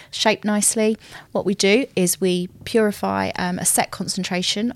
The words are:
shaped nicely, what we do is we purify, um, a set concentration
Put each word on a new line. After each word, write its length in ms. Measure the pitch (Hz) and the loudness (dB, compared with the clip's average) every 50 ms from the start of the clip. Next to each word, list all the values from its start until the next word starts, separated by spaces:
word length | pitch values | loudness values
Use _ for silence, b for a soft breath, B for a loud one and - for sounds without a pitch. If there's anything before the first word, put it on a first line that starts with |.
| B B | B B
shaped 360 | B - - 220 208 - - | B 0 2 2 2 2 0
nicely, 500 | 214 208 208 202 - - 226 214 220 226 B B B B B B B | -2 0 0 0 0 2 2 2 0 0 B B B B B B B
what 120 | B 202 - | B -2 0
we 100 | 185 202 | 0 0
do 320 | - - 196 202 247 277 - - | 2 4 4 4 4 2 0 0
is 280 | 190 180 175 - - | 0 0 0 0 0
we 260 | 196 185 180 180 180 180 - - - | 0 0 0 0 -2 -4 -10 -14 -8
purify, 680 | - - 226 214 208 202 - - 196 196 196 196 190 - | 0 2 2 2 2 0 -2 -2 -2 0 0 -2 -2 -2
um, 220 | - 185 180 180 185 | -4 -4 -4 -2 -2
a 80 | 175 | -2
set 240 | - - - - - | 0 0 0 0 -2
concentration 840 | - - 190 - - 190 180 - 185 180 180 - - 208 220 240 - | -4 -8 -6 -6 -4 -4 -4 -4 -2 -2 -2 -2 -2 -2 -2 -4 -4